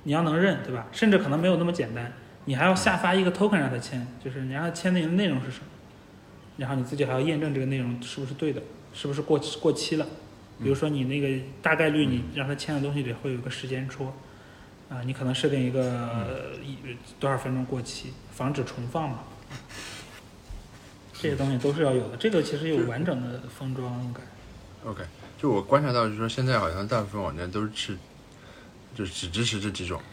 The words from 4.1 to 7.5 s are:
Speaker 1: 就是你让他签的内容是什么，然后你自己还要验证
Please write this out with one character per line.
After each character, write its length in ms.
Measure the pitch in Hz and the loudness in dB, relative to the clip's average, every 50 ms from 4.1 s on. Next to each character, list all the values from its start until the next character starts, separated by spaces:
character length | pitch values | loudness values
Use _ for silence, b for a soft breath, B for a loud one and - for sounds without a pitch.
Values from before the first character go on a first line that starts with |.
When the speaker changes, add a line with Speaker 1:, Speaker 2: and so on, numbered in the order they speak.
| - - - | -10 -10 -10
Speaker 1:
就 80 | 135 | -8
是 100 | 127 135 | -6 -4
你 120 | 131 131 131 | -4 -4 -4
让 100 | 143 165 | -2 -2
他 80 | 170 | -4
签 200 | 165 - - 185 | -4 0 2 4
的 80 | 180 185 | 4 4
内 280 | 160 160 170 185 208 180 | 4 4 4 4 4 4
容 120 | 147 131 127 | 2 0 0
是 60 | 131 | -4
什 80 | 127 - | -8 -10
么， 60 | - - - - - - - - - - - - - - - - - - - - | -12 -16 -18 -20 -20 -20 -20 -20 -20 -20 -20 -20 -20 -20 -20 -20 -20 -18 -8 -6
然 100 | 139 123 | -4 -2
后 60 | 139 | 0
你 80 | 131 123 | -2 -2
自 120 | 120 151 | -2 0
己 100 | 143 143 | 0 2
还 80 | 127 127 | 2 2
要 80 | 127 | 2
验 180 | 139 160 160 147 | 2 2 2 2
证 140 | 156 151 | 0 0